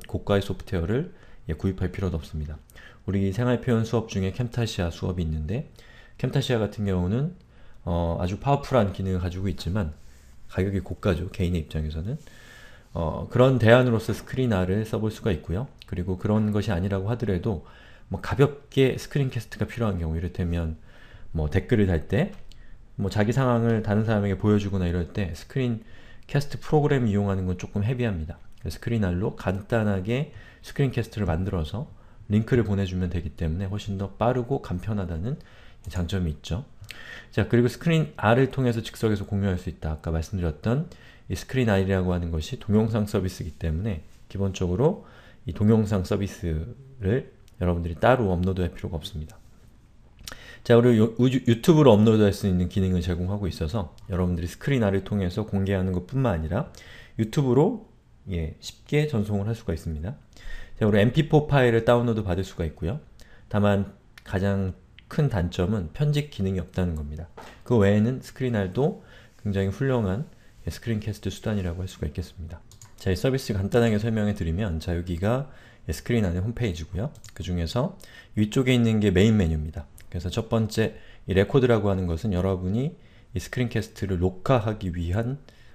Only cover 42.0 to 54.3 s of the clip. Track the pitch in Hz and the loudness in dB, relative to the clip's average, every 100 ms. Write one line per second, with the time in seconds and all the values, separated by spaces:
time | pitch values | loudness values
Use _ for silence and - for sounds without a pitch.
42 | 90 90 85 80 - - - 104 113 110 | 2 0 -2 -4 -6 -8 0 2 2 0
43 | 104 107 92 - 87 - 82 78 110 85 | 0 0 -2 -4 -10 -6 -4 -2 -4 -6
44 | - - - 98 98 92 90 90 147 214 | -10 -20 -12 -4 -4 -2 -2 2 2 0
45 | - - - - - - 107 110 104 104 | -10 -20 -20 -16 -8 2 4 4 4 0
46 | 87 98 98 - 87 78 82 - - - | 0 -2 -2 -4 -4 -4 -6 -12 -18 -4
47 | 95 127 - - - - 90 87 85 85 | 0 0 -2 -16 -16 -2 0 0 -2 2
48 | 113 127 101 87 92 92 87 - - 80 | 4 4 2 2 0 0 -2 -4 -8 -8
49 | - 78 76 - - - - - - - | -8 -12 -12 -16 -20 -20 -20 -20 -20 -20
50 | - - - - - - - 117 123 113 | -20 -18 -16 -16 -18 -4 6 8 8 8
51 | 113 - 127 127 - 113 - 156 139 104 | 6 4 2 4 2 4 6 8 10 8
52 | 110 110 104 98 101 90 90 104 95 90 | 8 6 6 4 0 0 0 0 0 0
53 | 85 85 90 104 95 - 78 113 82 - | 0 -2 -2 -4 -4 -4 -4 -4 -6 -10
54 | - 90 90 | -6 -2 0